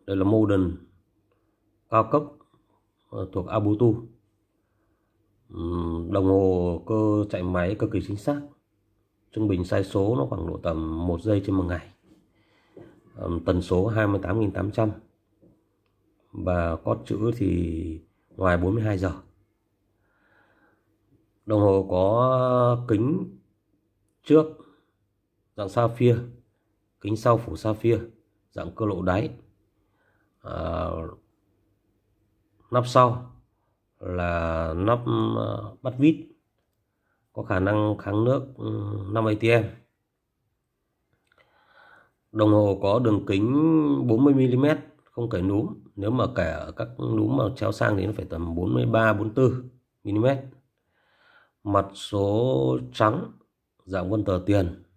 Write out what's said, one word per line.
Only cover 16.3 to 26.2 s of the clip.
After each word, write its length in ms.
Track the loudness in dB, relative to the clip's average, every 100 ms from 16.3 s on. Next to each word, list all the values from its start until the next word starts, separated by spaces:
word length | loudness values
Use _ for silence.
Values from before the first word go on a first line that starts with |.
Và 440 | -8 -2 0 0 -2
cót 220 | -4 -4 -4
chữ 260 | -4 -2 0
thì 640 | 0 0 -2 -4 -8 -10 -16 _ _ -2
ngoài 220 | 0 2
bốn 180 | 2 0
mươi 80 |
hai 140 | 0 0
giờ. 140 | -2 -6 -14 _ _ _ _ _ _ _ _ _ _ _ _ _ _ _ _ _ _ _ _ _ -2
Đồng 160 | 4
hồ 260 | 4 4 2
có 960 | 2 2 4 2 2 2 2 2 2 0
kính 500 | 0 0 -2 -6 -14 _ _ _ _ _ _ _ _
trước 240 | 4 4 4 -4 -20 _ _ _ _ _ _ _ _ -10
dạng 140 | -4
sapphire, 500 | 0 0 4 4 4